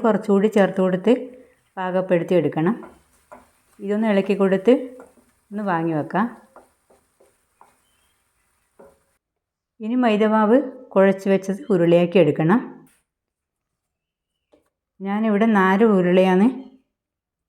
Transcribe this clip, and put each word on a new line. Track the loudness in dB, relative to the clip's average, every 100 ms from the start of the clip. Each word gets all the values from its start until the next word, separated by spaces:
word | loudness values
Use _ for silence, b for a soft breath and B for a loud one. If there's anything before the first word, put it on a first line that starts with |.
| 0
കുറച്ചുകൂടി | 0 0 0 2 2
ചേർത്ത് | 0 0 -2
കൊടുത്ത് | 0 0 0 -4 B B B _ -10
പാകപ്പെടുത്തി | -6 -4 -2 -2 0 0
എടുക്കണം. | 0 -2 -2 -4 -10 -20 _ _ _ -20 _ _ _ -14 -8
ഇതൊന്ന് | -4 -2
ഇളക്കി | 0 -2 0
കൊടുത്ത് | 0 2 2 2 0 -16 -20 _ _ _ _
ഒന്ന് | -10 -6
വാങ്ങി | -4 -4 -4
വെക്കാം. | -4 -4 -4 -8 _ -20 _ _ _ _ _ _ _ _ _ _ _ _ _ _ _ _ _ _ _ _ _ _ -20 _ _ _ _ _ _ _ _ -14 -6
ഇനി | -2
മൈദമാവ് | 0 0 0 2 2 2 0 -10 -4
കുഴച്ച് | 2 2 2 -2
വെച്ചത് | -2 -2 -8 -2
ഉരുളയാക്കി | 0 4 2 4 2
എടുക്കണം. | 2 2 0 0 -2 -14 -20 _ _ _ _ _ _ _ _ _ _ _ _ _ _ _ _ _ _ _ _ -14 -8
ഞാനിവിടെ | -4 -2 0 0 2
നാല് | 2 2 2 2
ഉരുളയാണ് | 2 2 4 4 2 0 -10 -20 _ _ _ _ _ _